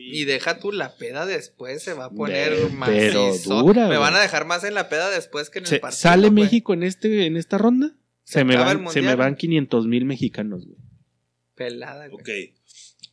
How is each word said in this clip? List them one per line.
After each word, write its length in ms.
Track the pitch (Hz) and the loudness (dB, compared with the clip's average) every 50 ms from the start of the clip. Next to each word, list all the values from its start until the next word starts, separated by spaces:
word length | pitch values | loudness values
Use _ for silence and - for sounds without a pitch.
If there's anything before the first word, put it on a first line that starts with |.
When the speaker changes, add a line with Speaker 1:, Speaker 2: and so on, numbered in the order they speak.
| 127 127 | -14 -10
Speaker 1:
Y 140 | 143 151 147 | -6 -4 -2
deja 340 | 139 135 127 - 165 170 170 | -2 -2 -2 -2 -4 -6 -4
tú, 120 | 185 202 | -6 -8
la 240 | 202 185 143 127 - | -6 -6 -8 -8 -10
peda 280 | - 120 120 127 143 170 | -14 -14 -10 -8 -8 -6
después 560 | 196 185 151 - - _ - 123 127 135 156 | -6 -6 -8 -8 -12 _ -16 -14 -14 -12 -12
se 120 | - 190 170 | -10 -12 -12
va 120 | 139 127 | -12 -12
a 40 | 127 | -12
poner 400 | - 107 110 104 95 - - 151 | -8 -8 -6 -4 -2 -2 -2 -2
Speaker 2:
Ve, 60 | - - - - - 135 127 | 0 0 -2 -2 -2 -2 0
pero 400 | 117 107 104 107 104 104 101 101 98 | 0 2 4 4 2 2 2 2 0
Speaker 1:
macizo. 240 | 95 90 85 95 98 - 135 | 0 -2 -2 -2 0 4 6
Speaker 2:
dura, 180 | 175 208 240 233 | 6 6 6 4
Speaker 1:
Me 40 | |
Speaker 2:
güey. 120 | 190 156 147 | 2 2 2
Speaker 1:
van 140 | 143 147 170 | 2 2 4
a 60 | 196 | 2
dejar 260 | 208 185 160 151 151 | 2 2 0 -2 -2
más 180 | 165 175 175 180 | -2 -4 -4 -4
en 120 | 202 208 | -4 -4
la 120 | 202 170 | -4 -4
peda 220 | - 151 156 175 196 | -2 -2 -2 -2 -2
después 400 | 196 175 - - - 147 147 - | -2 -4 -6 -8 -8 -10 -10 -8
que 80 | - 190 | -10 -8
en 40 | 180 | -4
el 40 | - | -2
Speaker 2:
Se, 100 | 151 135 | -2 -2
Speaker 1:
partido, 200 | - 123 - - | -2 -4 -4 2
Speaker 2:
sale 300 | - 170 175 185 208 214 | 4 6 6 8 8 8
Speaker 1:
güey. 140 | 214 208 208 | 6 6 6
Speaker 2:
México 300 | 202 240 233 - - 190 | 4 4 2 2 0 -2
en 80 | 170 175 | -2 -2
este, 420 | 185 185 - - 220 214 208 185 | -4 -4 -4 -2 -2 0 0 0
en 120 | 160 160 | 0 -2
esta 200 | 165 160 - 202 | -4 -4 -2 0
ronda, 380 | 196 214 233 247 254 285 311 - _ _ _ _ _ _ | 2 4 4 4 2 0 -2 -4 _ _ _ _ _ _
Speaker 1:
Se 160 | - - 151 | -4 0 2
Speaker 2:
se 40 | 135 | 2
me 100 | 127 127 | 4 4
Speaker 1:
acaba 180 | 123 127 127 - | 4 4 2 0
el 40 | |
Speaker 2:
van, 120 | - - - - | -2 -2 -4 -2
se 60 | 143 | 0
me 60 | 135 | 0
Speaker 1:
mundial. 100 | 131 127 | 2 2
Speaker 2:
van 180 | 123 127 135 139 | 2 2 0 0
quinientos 520 | - - 165 165 156 135 - 135 117 113 | -2 -2 0 0 0 0 0 0 0 0
mil 180 | 113 120 120 127 | 0 0 0 0
mexicanos, 600 | 135 135 120 135 117 - - 107 107 98 90 87 | -2 -4 -4 -4 -6 -4 -6 -8 -8 -8 -12 -14
güey. 100 | - - - - - _ _ _ _ _ _ _ _ _ _ _ _ _ | -18 -20 -20 -20 -20 _ _ _ _ _ _ _ _ _ _ _ _ _
Speaker 1:
Pelada, 520 | - 127 120 120 120 127 147 135 143 151 | -12 -12 -12 -12 -12 -14 -16 -18 -18 -20
güey. 140 | 139 - - | -20 -20 -18
Speaker 3:
Ok. 320 | - - 107 98 90 - _ _ _ _ - - - - _ _ - - | -14 -12 -10 -10 -10 -14 _ _ _ _ -20 -20 -20 -20 _ _ -20 -20